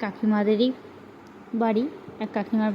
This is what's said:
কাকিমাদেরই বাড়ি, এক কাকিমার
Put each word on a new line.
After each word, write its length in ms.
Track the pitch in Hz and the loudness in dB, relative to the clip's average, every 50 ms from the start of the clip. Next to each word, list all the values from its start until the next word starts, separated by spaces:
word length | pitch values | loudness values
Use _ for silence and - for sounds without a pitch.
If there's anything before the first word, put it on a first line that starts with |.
| 226 | -6
কাকিমাদেরই 680 | 202 190 - 226 214 214 208 208 214 214 208 247 262 254 - - - - - - - - - - - - - - - 233 220 | -8 -4 0 2 2 4 4 4 4 4 4 2 2 0 -4 -10 -20 -20 -20 -20 -20 -20 -20 -20 -20 -20 -20 -12 -6 -2 0
বাড়ি, 220 | 226 226 208 220 262 302 - - - - - - 220 | 2 2 2 2 0 -2 -4 -10 -16 -16 -10 -10 -8
এক 60 | 214 - | -6 -4
কাকিমার 380 | 214 202 - 226 220 214 214 | -4 -2 0 0 2 2 2